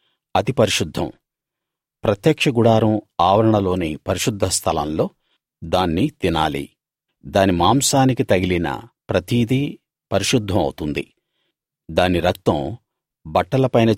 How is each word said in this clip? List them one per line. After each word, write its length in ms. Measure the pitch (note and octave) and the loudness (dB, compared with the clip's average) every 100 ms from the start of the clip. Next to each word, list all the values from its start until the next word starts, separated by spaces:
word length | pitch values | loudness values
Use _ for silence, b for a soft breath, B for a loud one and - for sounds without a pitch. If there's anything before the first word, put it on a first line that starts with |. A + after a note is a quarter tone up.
| _ _ _ | _ _ _
అతి 180 | - A2+ C3 | -4 -2 0
పరిశుద్ధం. 480 | G#2 - E2 - D2 - _ _ _ _ _ _ _ _ | 0 0 -4 -6 -8 -10 _ _ _ _ _ _ _ _
ప్రత్యక్ష 440 | - G2+ D#3 D3+ D#3+ A#2 | -4 0 0 0 0 2
గుడారం 360 | A2+ A2 A2 G#2+ - - F2 | 4 4 4 0 -4 -2 2
ఆవరణలోని 640 | G2+ A2+ G#2+ F#2+ F#2 D#2+ D#2 - | 4 4 2 0 -2 -4 -6 -6
పరిశుద్ధ 380 | F#2 - G#2 F#2+ - | -4 -2 -2 -4 -2
స్థలంలో 500 | - D#2+ D2+ D#2 F#3+ _ _ _ _ _ | -2 -2 -4 -4 -4 _ _ _ _ _
దాన్ని 420 | E2 F2+ F2+ E2 D3 - | -4 -2 0 0 -2 -2
తినాలి. 420 | F#2 D#2+ D#2 C#2+ C#2 _ _ _ _ _ | -4 0 -2 -4 -10 _ _ _ _ _
దాని 280 | - G2+ F#2+ E2+ | -4 2 2 4
మాంసానికి 640 | F2+ C3 - C#3 C3 B2 B2 | 4 2 2 2 2 2 0
తగిలిన 380 | F#2+ F#2 F2 D#2+ A#1+ - _ - | 0 0 -2 -2 -6 -12 _ -4
ప్రతిదీ 520 | F#2+ E2+ A#2+ A#2 C3 C#3+ - _ _ - | -4 0 -2 0 -2 -4 -8 _ _ -6
పరిశుద్ధం 480 | G2 G2+ C3 G#2 G2 | -4 0 -2 0 -2
అవుతుంది. 400 | D2 - D2+ C#2+ - _ _ _ _ _ _ _ - | -2 -4 -6 -6 -8 _ _ _ _ _ _ _ -6
దాని 300 | E2 F2+ F2 E2+ | 0 0 2 0
రక్తం 320 | F#2 - D#2+ C#2 A#2 _ _ _ _ D#2+ | -2 -2 -2 -4 -10 _ _ _ _ -4
బట్టలపైన 640 | E2+ F2+ C3 C3 B2 A2+ | -2 -2 0 0 2 2